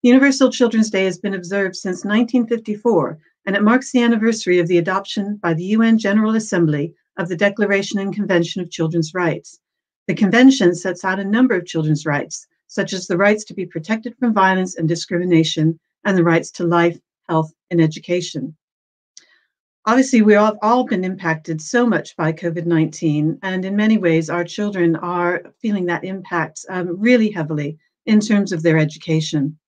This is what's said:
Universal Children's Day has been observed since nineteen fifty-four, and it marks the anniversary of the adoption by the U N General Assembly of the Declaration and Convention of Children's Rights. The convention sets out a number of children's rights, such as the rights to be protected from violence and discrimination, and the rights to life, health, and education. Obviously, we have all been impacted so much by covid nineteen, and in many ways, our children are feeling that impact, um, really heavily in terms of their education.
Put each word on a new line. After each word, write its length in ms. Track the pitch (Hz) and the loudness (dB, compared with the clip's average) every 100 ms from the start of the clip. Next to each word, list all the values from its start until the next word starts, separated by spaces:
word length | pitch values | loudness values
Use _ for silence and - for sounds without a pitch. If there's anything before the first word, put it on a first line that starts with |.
Universal 480 | 247 262 277 269 254 | 6 6 4 4 0
Children's 400 | - 233 220 214 | 2 0 2 0
Day 160 | 190 190 | 0 -2
has 120 | 180 | -2
been 140 | 202 | -6
observed 420 | 190 175 202 190 | -6 -6 -4 -4
since 300 | 185 190 180 | -6 -8 -8
nineteen 420 | 202 214 240 254 226 | -2 0 2 0 0
fifty-four, 720 | 226 226 208 240 190 110 156 _ _ 196 | -4 -4 -4 0 2 0 -6 _ _ -4
and 100 | 202 | 0
it 60 | |
marks 280 | 208 254 262 | 2 2 2
the 120 | 254 | 0
anniversary 560 | 233 233 220 220 - 180 | 2 2 0 -2 0 2
of 100 | 170 | 4
the 80 | 175 | 2
adoption 600 | 170 190 196 - 196 208 | 2 -4 -4 -6 -6 -4
by 180 | 175 | -2
the 100 | 160 | -2
U 160 | 185 220 | 0 2
N 160 | 226 226 | 4 2
General 380 | 202 208 214 | 2 2 2
Assembly 600 | 220 220 185 165 147 143 _ _ - | -2 -2 0 0 0 -4 _ _ -8
of 120 | 180 | -6
the 80 | 170 | 0
Declaration 640 | 202 202 202 196 196 202 | -2 0 0 0 -2 -4
and 140 | 196 | -4
Convention 460 | 185 190 175 170 190 | -6 0 0 0 -6
of 100 | 170 | -10
Children's 440 | - 160 170 156 | -4 -2 -2 -4
Rights. 460 | 185 170 - - - _ _ _ _ - | -2 -4 -4 -12 -20 _ _ _ _ -8
The 60 | |
convention 600 | 165 196 226 262 262 180 | -2 2 6 6 8 2
sets 320 | 175 190 180 190 | 2 -6 -6 -6
out 140 | 196 | -4
a 40 | |
number 300 | 196 220 254 | -2 2 2
of 100 | 190 | 0
children's 400 | 175 165 156 147 | -2 -4 0 0
rights, 420 | 160 143 - - _ _ _ | -2 -4 -6 -14 _ _ _
such 260 | - 190 | -6 -6
as 140 | 190 180 | -6 -4
the 100 | 175 | 0
rights 280 | 202 214 | 2 0
to 100 | - | -4
be 100 | 185 | -10
protected 500 | 180 165 160 226 240 - | -10 -10 -6 -6 -6 -4
from 160 | 247 | 0
violence 420 | 208 190 190 185 180 | 2 2 2 -2 -2
and 100 | 160 | -2
discrimination, 920 | 165 - 175 180 165 160 - 156 165 _ _ | -2 -4 -4 2 2 2 2 0 0 _ _
and 140 | 202 185 | -2 2
the 60 | |
rights 260 | 170 165 139 | 2 2 -2
to 120 | - | -6
life, 340 | 175 170 170 165 _ _ - | 0 2 2 -2 _ _ -4
health, 200 | 160 160 _ _ | -2 -4 _ _
and 100 | 170 | 0
education. 760 | 160 156 - 180 175 156 - - _ _ _ _ _ - _ _ _ _ _ _ | 0 0 -6 -4 -4 -10 -10 -14 _ _ _ _ _ -20 _ _ _ _ _ _
Obviously, 380 | - 247 262 240 | 0 2 4 4
we 120 | 214 | 6
have 220 | 208 214 208 | 6 4 2
all 220 | 214 254 | 0 0
been 180 | 254 196 | 0 -2
impacted 580 | 185 190 170 160 160 160 | -4 -4 -4 -4 -6 -8
so 240 | - 247 | -2 0
much 320 | 240 165 - - | 2 0 -4 -4
by 160 | 160 | -4
covid 340 | 165 175 165 170 | -2 -6 -4 0
nineteen, 680 | 165 156 - 165 147 156 - | 2 0 -2 -2 0 -2 -4
and 220 | 190 185 | -6 -6
in 100 | 190 | -4
many 240 | 202 214 214 | 0 2 2
ways, 320 | 180 160 160 | 2 0 0
our 140 | 170 | -6
children 500 | 175 - 208 190 170 | -6 -6 -6 0 0
are 480 | 160 175 180 175 180 - _ | 0 -4 -2 -2 -2 -8 _
feeling 260 | 226 202 175 | -4 -2 -2
that 180 | 170 | -4
impact, 600 | 185 190 185 175 156 - - | -6 -10 -6 -6 -6 -10 -10
um, 260 | 185 180 175 | -8 -6 -2
really 320 | 226 247 214 | 2 4 2
heavily 440 | 180 151 151 147 156 _ _ - | -2 -6 -4 -6 -12 _ _ 2
in 140 | 214 | 2
terms 320 | 208 208 190 | 4 0 0
of 100 | 175 | 0
their 160 | 165 160 | 2 4
education. 800 | 156 - - 160 156 151 143 - | 2 -4 -2 -2 0 -2 -2 -6